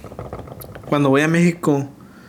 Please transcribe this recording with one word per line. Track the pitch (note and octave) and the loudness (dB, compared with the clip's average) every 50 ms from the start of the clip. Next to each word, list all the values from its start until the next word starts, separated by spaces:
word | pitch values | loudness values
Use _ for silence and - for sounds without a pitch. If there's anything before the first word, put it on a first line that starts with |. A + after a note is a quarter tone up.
| - - - - - - - - - - - - - - - - - | -16 -16 -14 -14 -14 -12 -12 -14 -14 -16 -16 -18 -18 -18 -18 -16 -6
Cuando | - D3 C#3+ C#3+ C3+ | -2 0 2 4 4
voy | C3+ C#3 | 4 4
a | D3+ | 4
México | D#3+ E3 E3+ F3 F3 E3+ - - D#3+ C#3+ C#3 C3+ - - - - - - - - | 4 4 4 4 4 2 0 0 0 0 0 0 -4 -10 -18 -20 -20 -20 -20 -20